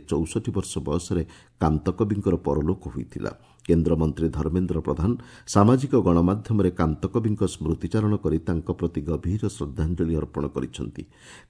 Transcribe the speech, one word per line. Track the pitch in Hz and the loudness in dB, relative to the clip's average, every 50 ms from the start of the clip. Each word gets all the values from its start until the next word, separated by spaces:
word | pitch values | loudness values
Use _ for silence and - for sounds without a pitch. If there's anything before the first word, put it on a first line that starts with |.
| - | -2
ଚଉଷଠି | - - 73 82 78 - 117 - 117 | -2 -2 -2 -2 -2 -4 -4 -4 -2
ବର୍ଷ | 87 98 87 - - 82 65 | -4 -4 -4 -4 -6 -6 -4
ବୟସରେ | 69 73 90 - - 92 87 80 - - - - _ _ _ | -2 -2 -4 -2 -2 -2 -2 -2 -4 -10 -20 -20 _ _ _
କାନ୍ତକବିଙ୍କର | - 78 76 76 - 95 87 - 113 101 104 101 98 98 85 - - | 0 2 2 2 0 -2 0 0 0 0 0 0 2 0 0 0 0
ପରଲୋକ | - 71 76 73 82 95 - - 71 - | 0 0 0 0 0 -2 -2 -6 -10 -10
ହୋଇଥିଲା। | 64 58 - - - 50 - - - - _ _ _ | -8 -10 -10 -10 -8 -8 -8 -10 -12 -18 _ _ _
କେନ୍ଦ୍ରମନ୍ତ୍ରୀ | _ - 85 85 78 82 82 78 80 78 69 - 80 80 | _ 2 4 4 4 4 2 2 2 0 0 0 -2 0
ଧର୍ମେନ୍ଦ୍ର | 76 73 76 82 85 92 92 87 85 80 | 0 -2 -2 0 0 0 0 0 -2 -2
ପ୍ରଧାନ | - - 73 - 80 110 120 - - - - - - | -2 -2 -2 0 0 0 -2 -2 -6 -16 -20 -20 -14
ସାମାଜିକ | - - 104 104 113 127 131 135 131 - 117 | 0 4 6 6 8 6 4 4 2 2 4
ଗଣମାଧ୍ୟମରେ | 92 87 85 85 85 90 101 107 - - 110 104 92 90 | 4 6 4 6 4 4 2 0 -2 -2 0 2 2 2
କାନ୍ତକବିଙ୍କ | 87 - 82 80 76 - - 90 - 117 110 110 107 107 101 | 2 2 0 0 0 0 -4 -2 -2 0 0 0 0 0 -2
ସ୍ମୃତିଚାରଣ | 90 - - 76 80 82 - - 87 110 110 107 104 104 | -2 -2 -4 -4 -4 -2 -2 -4 -2 0 0 2 2 0
କରି | - - - 82 80 | 0 0 0 0 0
ତାଙ୍କ | - 98 85 80 - - - | 0 -2 -2 -2 -2 -4 -4
ପ୍ରତି | - 87 80 - 80 | -2 -2 -2 -2 -4
ଗଭୀର | 73 82 80 - - 90 101 107 110 | -4 -2 -4 -2 -2 -2 -2 -2 -2
ଶ୍ରଦ୍ଧାଞ୍ଜଳି | 101 - - 78 73 64 - 78 82 90 90 85 82 82 | -4 -4 -6 -8 -6 -2 -2 0 0 0 0 0 0 0
ଅର୍ପଣ | 76 73 - - 78 73 69 | -2 -2 -4 -4 -4 -4 -4
କରିଛନ୍ତି। | - 67 65 - - - 64 60 - - - - _ _ - - - - - | -4 -6 -6 -6 -6 -8 -8 -8 -8 -12 -14 -16 _ _ -20 -20 -20 -20 -14